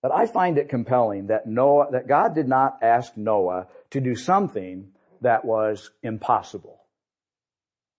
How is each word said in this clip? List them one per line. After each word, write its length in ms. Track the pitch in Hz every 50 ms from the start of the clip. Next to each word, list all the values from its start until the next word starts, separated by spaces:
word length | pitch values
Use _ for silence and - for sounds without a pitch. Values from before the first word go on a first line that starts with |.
But 100 | - 127
I 160 | 127 175 233
find 300 | 220 - - 185 175 160
it 120 | 143 147 147
compelling 580 | 135 123 113 - 127 123 120 107 101 98 98
that 180 | 101 110 110 -
Noah, 460 | 113 110 120 131 143 143 147 143 143
that 160 | 127 127 127
God 260 | - 139 151 202 - 160
did 140 | 156 151
not 320 | 127 131 131 135 139 - -
ask 340 | 113 113 117 120 120 - -
Noah 500 | 110 104 110 107 104 92 90 90 92 92 _ - - _ _
to 80 | - 139
do 160 | 131 127 120
something 760 | - - - 185 202 202 160 - 104 92 92 92 92 98 98 _ _ _ _ _ _
that 220 | - 123 113 110 -
was 480 | 117 110 110 107 107 107 101 - - _ _
impossible. 800 | - 117 110 104 - - 120 101 95 - - 98 - - - _ _ _ _ _ _ _ _ _ _ _ _ _ _ _ _ _ _ _ _ _ _ _ _